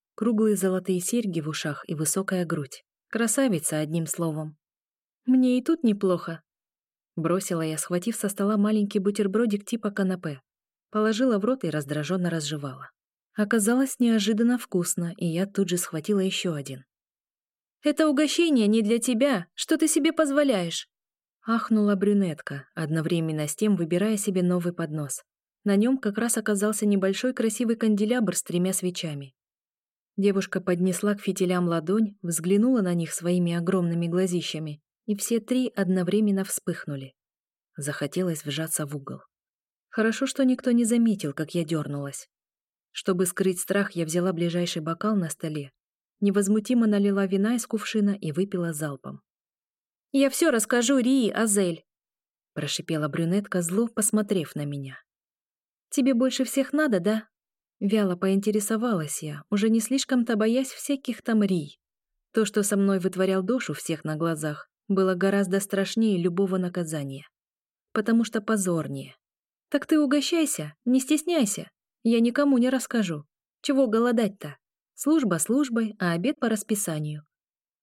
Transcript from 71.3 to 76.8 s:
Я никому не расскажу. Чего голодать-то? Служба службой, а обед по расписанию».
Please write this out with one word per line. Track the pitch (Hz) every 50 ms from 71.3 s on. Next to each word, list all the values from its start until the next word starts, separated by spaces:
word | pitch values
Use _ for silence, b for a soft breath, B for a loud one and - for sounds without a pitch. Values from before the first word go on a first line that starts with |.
| 349 320 233 202 - - 165 - _ _ _ _ _ _ _
Я | 226 233 233
никому | 233 240 240 285 285 285 269
не | 240 240 254
расскажу. | 262 254 - - - 233 202 175 165 147 147 - _ _ _ _ _ _
Чего | - - 277 262 269
голодать-то? | 226 208 226 233 247 240 233 226 190 - - - 147 139 - _ _ _ _ _ _ _
Служба | - - 285 320 320 269 196 175 160
службой, | - - 226 277 302 254 226 233 226 214 214
а | - 185 175
обед | 170 170 180 262 302 -
по | - 226
расписанию». | 220 208 - - 220 202